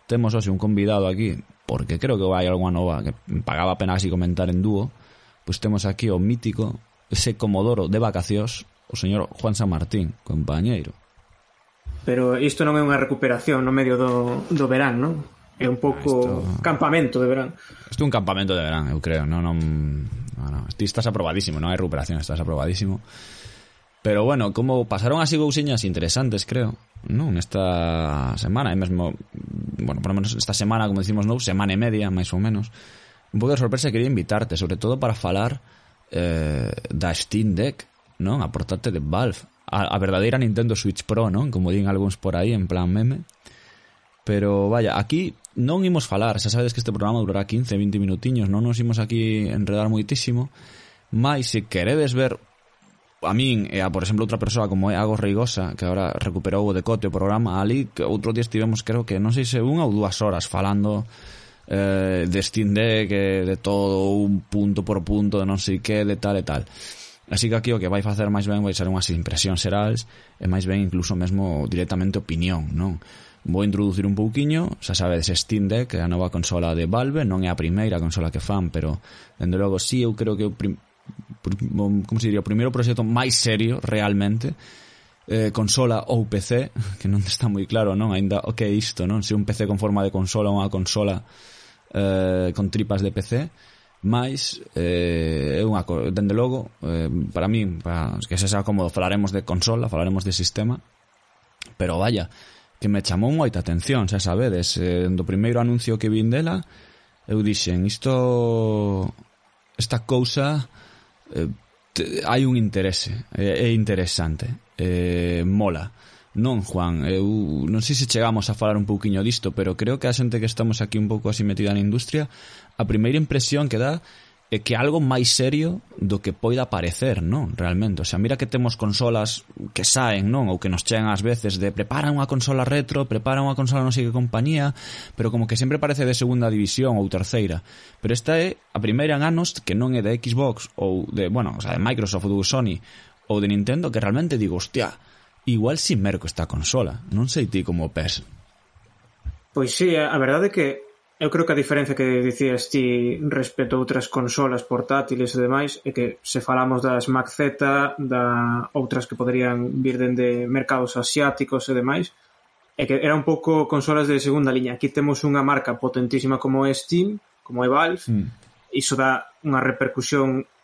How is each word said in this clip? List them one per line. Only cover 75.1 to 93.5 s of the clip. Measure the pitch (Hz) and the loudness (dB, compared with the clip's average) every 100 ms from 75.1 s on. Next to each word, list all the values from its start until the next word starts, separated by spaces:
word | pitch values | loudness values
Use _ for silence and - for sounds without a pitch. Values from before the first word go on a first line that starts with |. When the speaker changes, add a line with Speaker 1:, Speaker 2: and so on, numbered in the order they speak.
| 85 82 | 0 0
Speaker 1:
Steam | 85 - 107 98 | -2 0 0 0
Deck | 113 127 87 | 0 -2 -2
é | |
a | 85 | 0
nova | 87 90 | 0 0
consola | 85 - 87 85 82 | -2 -2 0 0 0
de | 82 | 0
Valve, | 113 135 156 113 | 0 0 0 0
non | 92 | 0
é | 90 | -2
a | 87 | -2
primeira | 80 95 107 87 | 0 0 0 0
consola | 82 90 80 | -2 -2 -2
que | 82 | -4
fan, | - 101 87 | -2 -2 -2
pero, | 82 78 78 - - - - | -2 -4 -4 -8 -20 -18 -6
dende | 90 92 | -2 0
logo, | 101 92 | 2 0
sí, | - 127 117 | 0 0 0
eu | 107 | 0
creo | 110 | -2
que | 104 104 | -2 -2
o | |
prim-, | - 104 - _ _ - - - - - | -2 -4 -6 _ _ -20 -18 -18 -8 -4
pr-, | 101 120 104 101 101 95 | -4 -2 0 2 0 0
como | 113 | 0
se | 113 | 2
diría, | 104 | 0
o | 98 | 0
primeiro | 107 123 | 0 0
proxecto | 123 120 120 110 | 2 0 2 2
máis | 117 131 - | 2 2 2
serio, | 120 110 113 127 - | 2 2 2 0 -2
realmente, | 107 104 101 101 113 127 - - - - - _ _ - | 0 2 2 2 0 -2 -8 -14 -20 -20 -20 _ _ -4
eh, | 110 107 | 0 0
consola | 104 104 131 123 110 - | 0 0 2 2 0 0
ou | 117 110 | 0 0
P | 104 | -2
C, | - 123 139 | 0 0 -2
<laughs> | - 98 95 | -4 -6 -4
que | 95 | 0
non | 101 | 0
está | 92 - 117 | 0 0 0
moi | 101 95 | 0 0
claro, | 113 104 | 0 2
non? | 98 110 95 | 2 2 2
Aínda | 98 98 | 2 0
o | - 113 | -2 -2
que | 104 | 0
é | |
isto, | 104 110 - 90 | 0 -2 -2 -2
non? | 107 | -2
Se | 101 104 | 0 0
un | 101 | 0
P | |
C | 101 104 | -2 -2
con | 98 | 0
forma | 104 101 | 0 0
de | 98 | 0
consola | 95 95 107 104 | 0 -2 0 0
ou | 101 | 0
unha | 98 | 0
consola, | 95 90 107 101 95 - - - - - - - | -2 -2 0 0 -2 -8 -20 -20 -20 -20 -20 -10
eh, | - 98 95 92 92 90 | -2 0 2 2 2 0
con | 87 101 | 0 -2
tripas | 104 104 98 98 | 0 0 0 -2
de | |
P | 98 | -4
C, | - 120 160 | -2 -2 -4